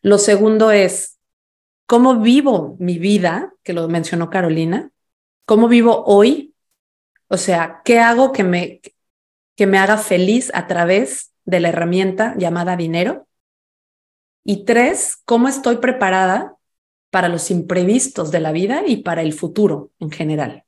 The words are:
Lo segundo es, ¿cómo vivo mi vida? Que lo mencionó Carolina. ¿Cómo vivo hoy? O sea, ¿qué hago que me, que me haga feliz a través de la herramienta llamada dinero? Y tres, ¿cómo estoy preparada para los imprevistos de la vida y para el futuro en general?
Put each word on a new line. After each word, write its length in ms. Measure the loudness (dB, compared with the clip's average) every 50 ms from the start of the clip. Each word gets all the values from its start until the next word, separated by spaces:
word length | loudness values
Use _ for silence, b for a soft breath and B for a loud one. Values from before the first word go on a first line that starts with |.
Lo 160 | 4 4 2 4
segundo 520 | 4 2 2 4 4 2 4 4 4 4
es, 480 | 4 4 2 2 -2 -6 -10 -12 _ _ _ _ _ _ _ _ _ _ _ _ _ _ _
¿cómo 300 | 0 2 4 4 4 4
vivo 600 | 4 4 4 4 4 4 2 0 0 -2 -6 -10 -8
mi 200 | -6 -6 -4 -2
vida? 560 | 0 0 0 2 0 -2 -2 -4 -8 -10 _ _
Que 100 | _ -8
lo 160 | -6 -6 -4 -4
mencionó 400 | -4 -4 -4 -4 -4 -4 -4 -2
Carolina. 640 | -2 -2 -2 0 -2 -2 -2 -2 -4 -6 -8 -10 _ _ _ _ _ _ _ _ _ _ _
¿Cómo 220 | 2 4 4 6 6
vivo 360 | 4 4 4 4 2 2 2
hoy? 500 | 4 4 6 6 4 2 -2 -6 -16 _ _ _ _ _ _ _ _ _ _ _ _ _ _ _ _
O 100 | -6 -4
sea, 420 | -2 -2 0 0 -2 -4 -8 -8
¿qué 160 | _ 2 4 6
hago 320 | 6 4 4 4 2 2
que 120 | 2 0 0
me, 380 | 0 0 -2 -4 -6 -12 _ _ -20 _ _ _ _ _ _ _ _ _ _ _ _ _
que 120 | 0 0
me 120 | 2 4 4
haga 180 | 4 4 2
feliz 540 | 0 0 -2 0 0 2 2 0 0 -2 -4
a 140 | -6 -8 -6
través 680 | -4 -2 -2 0 2 2 0 0 -2 -8 -14 -16 _ _ _ _
de 160 | -2 -2 0
la 80 | 0 -2
herramienta 680 | -2 -2 -2 -2 0 0 0 -2 -2 -2 -4 -4 -2
llamada 400 | -4 -4 -4 -4 -4 -4 -4 -4
dinero? 520 | -4 -4 -4 -2 -2 -2 -4 -6 -8 _ _ _ _ _ _ _ _ _ _ _ _ _ _ _ _ _ _ _ _ _ _ _ _ _
Y 200 | -6 -6 -4 0
tres, 540 | 0 2 2 2 2 0 -4 -6 -8 -8 _ _
¿cómo 220 | 0 0 2 2
estoy 300 | 0 -2 -2 -2 -2 -2
preparada 800 | 0 -2 -4 -2 -2 -2 0 0 0 0 0 0 -2 -4 -8 -16 _ _ _ _ _ _ _ _ _ _ _
para 180 | -2 -2 0 0
los 240 | -4 -6 -4 -4
imprevistos 800 | -4 -4 -4 -2 -2 -2 0 2 0 0 -2 -4 -6 -8 -6 -4
de 80 | -4 -4
la 100 | -2 -2
vida 320 | -2 -2 -2 -2 -4 -4 -2
y 140 | -2 -4 -4
para 240 | -4 -6 -6 -4
el 100 | -4 -6
futuro 600 | -6 -6 -10 -6 -2 0 0 0 0 -4 -10 -16 _ _
en 100 | -12 -12
general? 540 | -8 -6 -6 -4 -4 -4 -6 -8 -10 -16 _